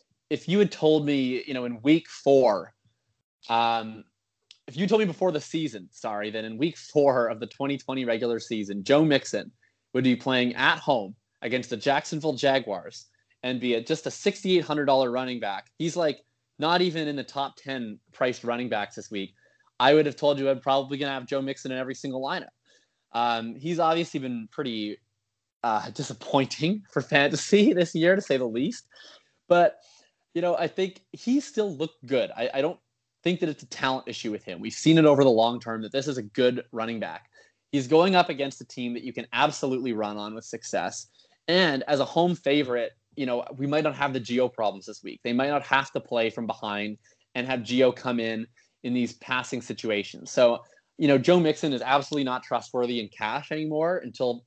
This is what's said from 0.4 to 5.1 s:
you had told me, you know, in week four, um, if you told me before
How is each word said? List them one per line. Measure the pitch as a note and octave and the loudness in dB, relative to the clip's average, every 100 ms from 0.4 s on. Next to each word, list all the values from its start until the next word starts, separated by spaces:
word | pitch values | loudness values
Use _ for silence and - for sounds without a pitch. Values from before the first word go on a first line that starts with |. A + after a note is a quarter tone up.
| - | 0
you | G3 | 2
had | G3+ | 2
told | - D#3 D#3 D3 | 2 4 4 2
me, | C#3+ B2+ B2+ - | 0 0 -4 -6
you | |
know, | C3 B2 | -6 -6
in | A#2 | -2
week | B2+ E3 - | 2 2 2
four, | - - C#3 B2 G2 E2 _ _ _ _ _ _ _ - | -2 4 6 6 2 -2 _ _ _ _ _ _ _ -2
um, | A#2 A#2 A2+ A2 A2 - _ _ _ _ _ - | 2 2 0 -4 -12 -18 _ _ _ _ _ -14
if | B2+ | -4
you | - | 0
told | G#3+ | 2
me | |
before | G#3 | 0